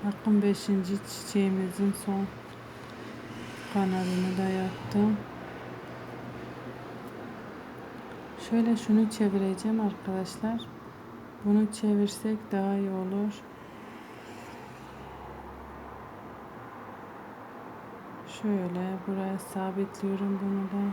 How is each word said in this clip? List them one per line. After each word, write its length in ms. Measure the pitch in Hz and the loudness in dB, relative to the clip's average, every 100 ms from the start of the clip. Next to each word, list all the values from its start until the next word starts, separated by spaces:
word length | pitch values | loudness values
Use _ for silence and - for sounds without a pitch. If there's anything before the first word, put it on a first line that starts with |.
| 202 | 0
Bakın 360 | 202 220 208 | 2 6 8
beşinci 520 | 202 196 - 196 180 196 - | 8 4 4 4 4 -2 -4
çiçeğimizin 840 | - - 202 196 190 185 175 202 202 - | -8 0 4 4 4 0 2 2 2 0
son 200 | 196 196 - - - - - - - - - - - - - - | 0 0 -4 -12 -14 -14 -14 -12 -12 -10 -10 -10 -10 -10 -10 0
kanadını 640 | 202 190 185 180 180 185 185 | 2 4 4 2 4 2 2
da 100 | 190 | 2
yaptım. 680 | 190 185 - - 202 214 208 - - - - - - - - - - - - 123 - 123 123 - - - - - - - - - - - - - - - - - | 2 0 -2 2 6 6 4 -2 -10 -10 -10 -8 -10 -10 -10 -10 -10 -8 -8 -10 -8 -10 -10 -10 -10 -10 -10 -10 -10 -10 -10 -10 -10 -10 -10 -10 -10 -10 -10 2
Şöyle 260 | 226 226 220 | 4 6 4
şunu 340 | - 214 214 | 8 8 8
çevireceğim 720 | - 208 196 190 185 214 220 | 4 4 4 2 2 2 4
arkadaşlar. 800 | 208 180 - 190 185 - 220 233 - - - - - - - - | 2 0 -2 0 -2 -2 0 0 -4 -12 -14 -14 -14 -14 -14 -2
Bunu 280 | 208 208 214 | 6 6 6
çevirsek 640 | - 214 208 202 - 220 214 - | 4 4 6 4 2 0 0 0
daha 220 | 196 196 | 2 4
iyi 160 | 196 196 | 4 2
olur. 420 | 190 185 202 208 - - - - - - - - - - - - - - - - - - - - - - - - - - - - - - - - - - - - - - - - - - - - - - - - - - - | 0 0 2 0 -2 -12 -14 -14 -14 -14 -14 -14 -14 -12 -12 -12 -12 -12 -14 -14 -12 -12 -12 -12 -12 -12 -12 -12 -12 -12 -12 -12 -12 -12 -12 -12 -12 -12 -12 -12 -12 -12 -12 -12 -12 -12 -12 -12 -12 -12 -12 -12 -12 -12 -4
Şöyle 560 | 214 202 180 180 185 190 185 | 2 2 2 -2 -2 -4 -2
buraya 320 | 190 190 190 | 0 0 -2
sabitliyorum 1000 | - 190 190 185 196 - 196 196 196 196 | -4 -2 -2 0 -2 0 0 2 2 2
bunu 200 | 196 196 | 2 0
da. 240 | 196 202 202 | 0 2 0